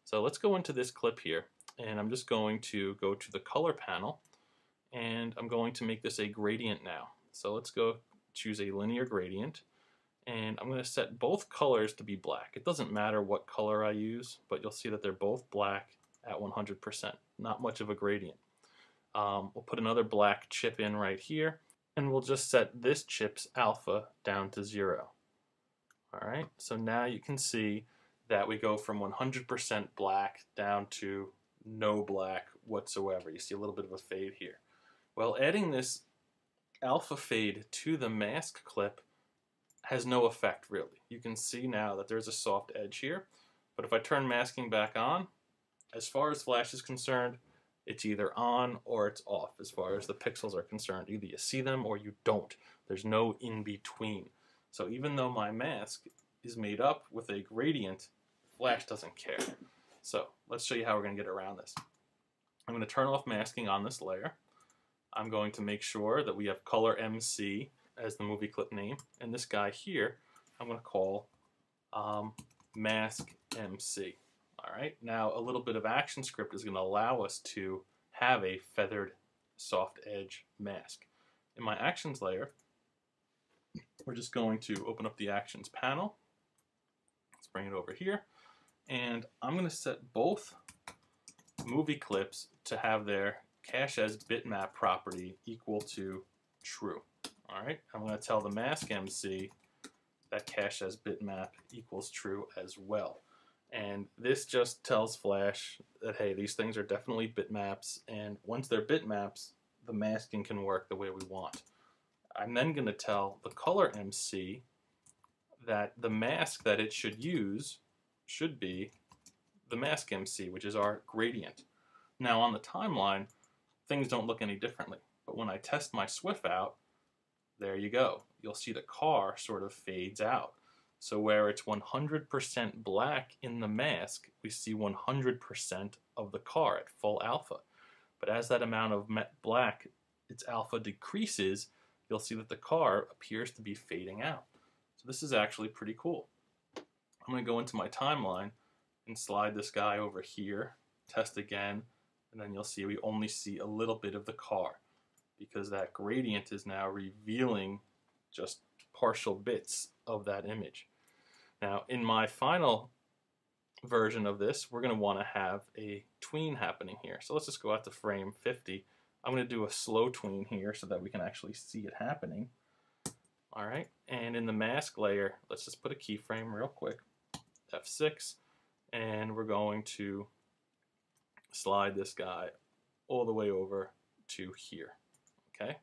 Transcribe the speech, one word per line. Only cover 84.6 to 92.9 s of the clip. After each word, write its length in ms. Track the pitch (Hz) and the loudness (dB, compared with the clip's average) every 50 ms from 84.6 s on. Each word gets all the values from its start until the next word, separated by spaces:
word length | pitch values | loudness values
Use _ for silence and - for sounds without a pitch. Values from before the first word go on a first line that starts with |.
| - - 107 95 - - | -2 -4 -4 -4 -2 -4
open 180 | 110 - 110 | -6 -4 -4
up 120 | 107 - - | -6 -4 -4
the 120 | 107 101 | -2 0
actions 400 | 101 101 - - - 104 - - | 0 -2 -2 -4 -10 -12 -12 -12
panel. 480 | - - - 127 139 156 196 214 - _ _ _ _ _ _ _ _ _ _ _ _ _ _ _ _ _ _ _ _ _ _ _ - | -8 -2 -2 0 0 0 -2 -4 -6 _ _ _ _ _ _ _ _ _ _ _ _ _ _ _ _ _ _ _ _ _ _ _ -20
Let's 120 | _ - - | _ -20 -8
bring 200 | _ 190 196 196 | _ -6 -6 -4
it 60 | 196 | -4
over 200 | 190 180 - - | -4 -4 -6 -8
here. 300 | - 185 190 202 208 - _ _ - - - - _ _ _ _ _ _ - | -4 -2 -2 -2 -2 -4 _ _ -20 -20 -20 -20 _ _ _ _ _ _ -6
And 360 | 131 123 123 120 120 117 110 - - _ | -4 -4 -2 -2 -2 -4 -6 -8 -10 _
I'm 140 | - 127 160 | -4 -2 0
gonna 140 | 185 185 160 | 0 0 -2
set 440 | - - - 131 - - - 131 - | -2 -4 -4 -4 -4 -4 -8 -4 0
both 400 | - 247 - 214 - - - - - - - - _ _ - - - _ _ _ _ _ - - _ _ - _ - - | 4 4 4 4 2 -4 -10 -18 -20 -20 -20 -20 _ _ -18 -18 -18 _ _ _ _ _ -20 -20 _ _ -18 _ -10 -6
movie 300 | 113 123 147 156 147 143 | 0 2 2 2 2 0
clips 520 | - - - 104 98 98 - - - - - _ _ _ | -2 -2 0 0 0 0 0 -4 -10 -12 -12 _ _ _
to 120 | - 117 110 | -6 -4 0
have 280 | - 113 | 4 4